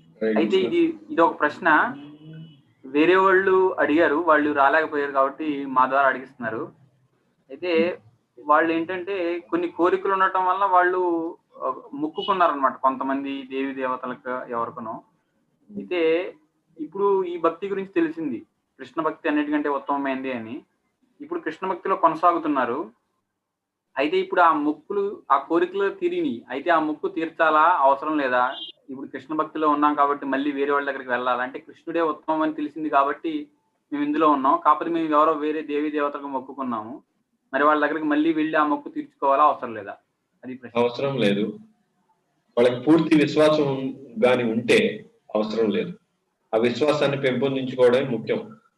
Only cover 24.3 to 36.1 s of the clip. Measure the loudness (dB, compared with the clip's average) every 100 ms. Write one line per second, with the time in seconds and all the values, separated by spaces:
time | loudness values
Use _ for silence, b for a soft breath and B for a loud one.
24.3 | 4 4 4 0 -4 -6 -4 -4 -6 -2
25.3 | -2 2 0 0 -2 -4 -2 -4 -2 -4
26.3 | -6 -8 -6 2 2 2 -4 -6 -6 -6
27.3 | 0 2 4 4 4 4 2 0 -2 0
28.3 | 2 0 -2 -14 -18 -18 -14 -12 -14 -8
29.3 | -4 -4 -2 0 2 2 2 0 0 -2
30.3 | -2 -2 -2 0 0 -2 -6 -4 -4 -2
31.3 | -2 -4 -10 -18 -18 -6 -2 -2 -2 -4
32.3 | -2 -2 -4 -8 -6 0 2 2 -2 -6
33.3 | -6 -10 _ _ _ -10 -4 -2 2 4
34.3 | 4 2 2 2 2 0 -4 0 2 4
35.3 | 2 -2 -4 -4 -4 -2 -2 -2